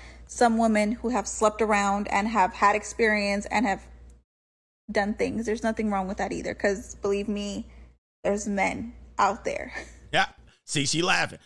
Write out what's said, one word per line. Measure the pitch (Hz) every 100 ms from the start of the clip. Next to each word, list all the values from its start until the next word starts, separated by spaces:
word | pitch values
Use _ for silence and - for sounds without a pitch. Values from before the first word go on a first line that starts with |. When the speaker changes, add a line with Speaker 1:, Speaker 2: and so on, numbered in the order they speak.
| - - -
Speaker 1:
some | - 240 226
women | 226 214 208
who | 233 233
have | 247 196
slept | - 214 214
around | 220 208 202 202 202
and | 202 214
have | 220 185
had | - 202
experience | 208 - - 226 214 202 202 208
and | 208 226
have | 185 - - - - _ _ _ _ _ _ -
done | 214 202
things. | 214 185 214 226
There's | 226
nothing | 226 226 220
wrong | 196 190
with | 202
that | 196
either, | 175 180
'cause | - 208 196 - -
believe | 202 202 208
me, | 208 202 196 - - - _ _ _
there's | - 202 208
men | 202 190 - 226 - - -
out | 202 226
there. | - - - -
<laughs> | - - -
Speaker 2:
Yeah. | 123 - - - _ -
See, | 143
she | 135 151
laughing. | 180 175 156 85